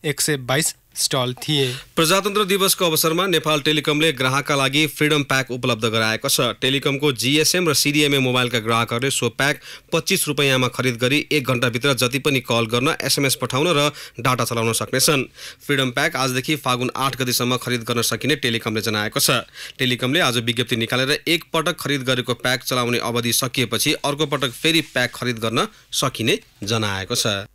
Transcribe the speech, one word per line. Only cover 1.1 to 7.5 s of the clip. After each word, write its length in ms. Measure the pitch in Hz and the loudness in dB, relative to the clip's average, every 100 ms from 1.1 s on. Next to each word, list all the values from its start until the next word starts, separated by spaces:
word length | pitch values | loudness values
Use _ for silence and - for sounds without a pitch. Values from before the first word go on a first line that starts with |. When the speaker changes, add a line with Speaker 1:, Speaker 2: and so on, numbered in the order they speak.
| 139 127 123 | 0 -2 -4
Speaker 1:
थिए। 560 | - 147 131 131 - | -2 0 0 -2 -6
Speaker 2:
प्रजातन्त्र 520 | - 160 190 196 202 | 0 2 2 2 0
दिवसको 400 | 196 196 190 - 180 | 0 2 2 2 0
अवसरमा 400 | 156 165 165 196 | 2 0 0 2
नेपाल 340 | 165 156 151 | 0 2 0
टेलिकमले 520 | 143 151 147 147 160 131 | 2 0 2 2 2 2
ग्राहकका 380 | 131 135 139 143 | 0 0 0 0
लागि 300 | 135 139 156 | 2 2 0
फ्रिडम 360 | - 151 151 135 | 2 2 2 2
प्याक 220 | 135 131 | 0 0
उपलब्ध 340 | 123 127 113 | -2 0 0
गराएको 440 | 113 113 110 110 135 | 0 0 0 0 0
छ। 280 | - 120 101 | 0 0 0
टेलिकमको 560 | 131 139 143 139 147 | 0 0 0 0 0
जिएसएम 560 | 131 120 147 151 | 0 2 2 4